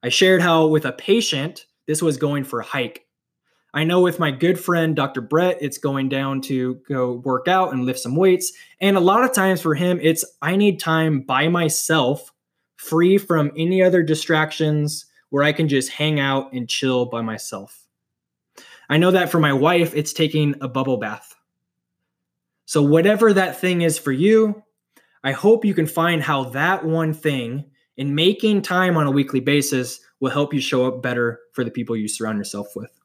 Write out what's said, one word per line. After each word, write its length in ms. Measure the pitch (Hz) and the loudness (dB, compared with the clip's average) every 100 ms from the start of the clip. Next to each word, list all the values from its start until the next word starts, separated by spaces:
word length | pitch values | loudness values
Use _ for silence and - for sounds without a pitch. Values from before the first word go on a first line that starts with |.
I 60 | 123 | -2
shared 320 | - 185 185 | 2 4 4
how 260 | 175 165 156 | 4 4 4
with 180 | 156 139 | 2 -2
a 60 | |
patient, 720 | - - 220 220 143 147 - - _ - | -8 0 0 2 -4 -6 -10 -20 _ -6
this 160 | 156 | -2
was 140 | 165 135 | 0 0
going 260 | 151 143 | -2 -4
for 160 | 135 117 | -6 -8
a 60 | 110 | -8
hike. 420 | 139 117 - _ _ _ _ _ _ _ | -6 -6 -10 _ _ _ _ _ _ _
I 100 | 147 | -4
know 180 | 160 180 | 0 2
with 180 | 180 170 | 2 2
my 100 | 156 | -2
good 300 | 135 170 180 | 0 0 0
friend, 360 | - 170 160 156 | -2 0 0 0
Doctor 260 | 139 135 | -2 -4
Brett, 360 | 110 156 180 175 | -2 0 0 -2
it's 200 | 147 - | -6 -6
going 280 | 143 139 135 | -4 -2 -2
down 340 | 135 135 135 | -4 -4 -6
to 340 | 131 131 127 131 _ | -4 -4 -4 -6 _
go 260 | 135 123 | -4 -4
work 340 | 123 135 127 151 | -4 -4 -2 0
out 260 | 185 185 | 0 0
and 120 | 131 127 | -2 -4
lift 120 | 127 | -4
some 180 | 120 139 | -4 2
weights. 380 | 190 185 185 - - _ | 4 2 -2 -12 -20 _
And 160 | 196 196 | 0 4
a 40 | |
lot 240 | 180 208 | 4 4
of 100 | 254 | 2
times 280 | 214 190 185 | 2 0 0
for 120 | - | 0
him, 260 | 147 180 180 | 0 0 2
it's, 200 | 156 160 - _ | 0 0 -4 _
"I 120 | 156 190 | -2 2
need 240 | 208 165 | 2 2
time 420 | - 160 160 147 | 0 2 2 0
by 260 | 131 131 156 | -2 0 2
myself, 840 | 175 165 - - 160 127 143 - _ _ _ _ _ | 2 0 -2 0 2 2 -2 -8 _ _ _ _ _
free 420 | - 160 175 196 | -4 2 4 2
from 340 | 196 165 147 151 | 2 0 0 -2
any 240 | 165 190 | -2 2
other 220 | 185 180 | 4 4
distractions, 1000 | 156 156 - 156 156 - 156 151 147 151 - _ _ | 2 -2 0 0 0 -2 0 0 -2 -6 -16 _ _
where 120 | 139 | 0
I 120 | 147 | 0
can 140 | 151 156 | 2 0
just 220 | 139 131 | 0 -2
hang 300 | - 151 151 | -4 -2 0
out 340 | 139 135 135 | 0 -2 -4
and 160 | 127 120 | -10 -6
chill 380 | - 135 127 120 | -4 0 0 -2
by 160 | 117 | -4
myself." 640 | 113 107 - 101 98 - _ _ _ _ _ _ _ - - - _ | -6 -8 -10 -14 -16 -20 _ _ _ _ _ _ _ -20 -20 -20 _
I 80 | 147 | 2
know 120 | 180 | 4
that 220 | 185 170 | 2 2
for 80 | 175 | 2
my 140 | 151 | 2
wife, 420 | 139 147 175 160 151 | 2 2 2 0 -2
it's 180 | 151 | -6
taking 400 | - 156 156 147 143 | -2 -2 0 0 -2
a 60 | 135 | -6
bubble 300 | 127 135 123 | -4 -2 -2
bath. 380 | 107 104 - - _ _ _ _ _ _ _ _ _ _ _ _ - | -4 -10 -18 -20 _ _ _ _ _ _ _ _ _ _ _ _ -2
So 180 | 156 | 2
whatever 500 | 143 160 185 208 226 | 4 4 4 4 4
that 260 | 196 185 - | 4 2 -2
thing 220 | 185 175 | -2 0
is 160 | 170 160 | 0 -2
for 140 | - | -4
you, 500 | 131 185 220 220 208 _ _ _ _ _ _ | 0 4 4 2 -2 _ _ _ _ _ _
I 80 | 135 | -6
hope 340 | 135 202 220 214 | 0 4 4 4
you 80 | |
can 140 | 180 151 | 0 -2
find 340 | - 165 165 | 0 0 0
how 220 | 147 143 127 | 0 -2 -2
that 340 | 127 160 190 160 | -2 -2 0 -2
one 260 | 160 160 | -2 -2
thing 540 | 151 156 139 117 135 147 _ _ - | -2 -4 -4 -4 -8 -10 _ _ -8
in 160 | 139 | -4
making 480 | 143 175 208 220 202 | 2 2 2 2 0
time 360 | 196 180 185 165 | 0 0 2 2
on 100 | 147 | 2
a 40 | |
weekly 280 | 139 135 131 | 2 0 -2
basis 600 | 123 143 139 135 123 - _ _ | 2 0 0 -2 -4 -10 _ _
will 100 | 131 | -4
help 240 | 147 143 | -2 -2
you 80 | 147 | -2
show 240 | 127 131 127 | -2 0 0
up 160 | 127 | -2
better 380 | 123 120 120 117 _ | -6 -2 -2 -4 _
for 100 | - | -6
the 80 | 117 | -6
people 260 | 117 113 117 | -6 -6 -6
you 100 | 107 | -6
surround 300 | - 110 107 | -6 -6 -6
yourself 380 | 101 104 104 - | -6 -10 -10 -12
with. 160 | 107 _ | -16 _